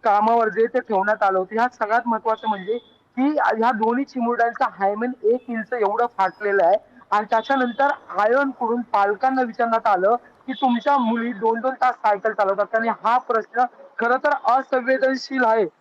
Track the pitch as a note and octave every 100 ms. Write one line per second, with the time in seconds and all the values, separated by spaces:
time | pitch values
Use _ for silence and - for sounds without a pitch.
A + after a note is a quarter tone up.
0 | A3+ G3+ G#3+ A#3 A3+ F#3+ A3+ B3 A#3+ G3+
1 | G3 G#3+ G3+ F#3+ F#3 A3 B3 - G#3+ A3+
2 | A#3+ A3 A3+ A3 A3 G3+ F#3 A#3 _ _
3 | _ - C4+ D4+ - A3 A3+ A#3+ A3 A#3+
4 | C#4 B3+ A#3 A#3 A#3 A3+ C4 - G3 G#3
5 | B3 C4 G#3 B3 - A#3 G#3+ B3 G3+ G#3
6 | A#3+ - F#3+ F3+ G#3 G3 E3+ G3+ - -
7 | _ G3+ G#3+ A3+ A3+ C4+ B3 A3 C#4 -
8 | - F3 G#3+ B3+ C#4 - A#3 A#3+ A#3 G#3
9 | G3+ G3+ C4 C4 B3 - A#3 A3+ A3+ F#3+
10 | F#3+ A#3+ - _ - C4 C4 A#3+ C#4+ C#4+
11 | A#3 A#3 A#3 G3+ A3+ A3+ B3+ C4 B3+ A#3
12 | A3 G#3 A3 G#3 G3 G3 G3 A3+ A3+ G#3+
13 | G#3 B3 B3+ A3+ G#3+ A#3 B3 - - -
14 | A#3 B3+ D4 D4 - B3+ C4 C4 A#3+ C4
15 | C4 C4 - C4+ A#3 A3+ G3+ _